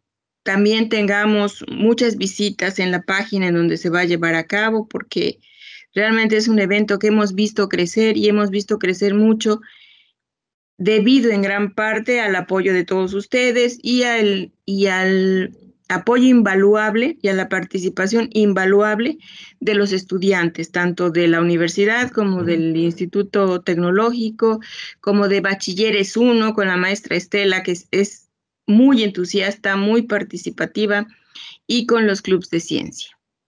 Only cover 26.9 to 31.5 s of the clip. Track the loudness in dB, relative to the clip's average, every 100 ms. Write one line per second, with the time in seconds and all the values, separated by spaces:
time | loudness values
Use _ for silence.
26.9 | -4 -4 -6 -4 -2 0 0 -2 -6 -4
27.9 | -2 -2 -6 _ _ _ _ 2 4 6
28.9 | 4 2 -2 -4 -2 -4 -4 -4 -2 0
29.9 | 0 0 -4 -4 -10 -10 -8 -6 -4 -2
30.9 | -2 -4 _ _ -20 -20